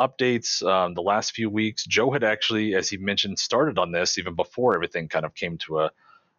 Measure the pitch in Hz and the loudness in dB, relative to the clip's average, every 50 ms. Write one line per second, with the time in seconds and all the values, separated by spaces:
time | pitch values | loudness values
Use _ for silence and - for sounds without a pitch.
0 | 127 131 - - 127 127 123 117 120 - - - - 92 95 95 92 87 87 87 | 0 0 0 0 2 2 2 2 0 -2 -4 -2 2 2 4 4 2 2 0 -2
1 | 87 95 101 110 - - - - 113 107 101 107 110 110 104 - - - - 110 | 0 2 2 2 0 -2 -4 -4 -4 -2 0 0 -2 -2 -2 -6 -6 -2 0 2
2 | 113 135 131 143 117 107 110 107 - - 113 110 107 107 98 92 90 - 101 95 | 2 2 2 2 2 2 2 0 0 0 0 0 0 2 2 0 0 -2 -4 -4
3 | 95 101 101 101 - 101 95 - - - - 117 147 156 113 95 90 85 85 85 | -4 -2 -2 0 -2 -2 -2 -4 -2 0 2 2 2 2 2 0 0 0 0 0
4 | 90 90 - 101 87 90 85 85 90 - - - 123 123 104 82 85 82 - 87 | 0 0 0 -2 -4 -4 -2 -4 -4 -4 -2 0 2 2 4 2 0 -2 -2 -4
5 | 82 78 - 82 78 76 - - 90 87 82 80 - - 78 78 78 78 - _ | -6 -4 -4 -4 -4 -4 -6 -8 -8 -6 -6 -8 -8 -4 -2 0 0 0 -2 _
6 | _ _ - _ _ _ _ | _ _ -20 _ _ _ _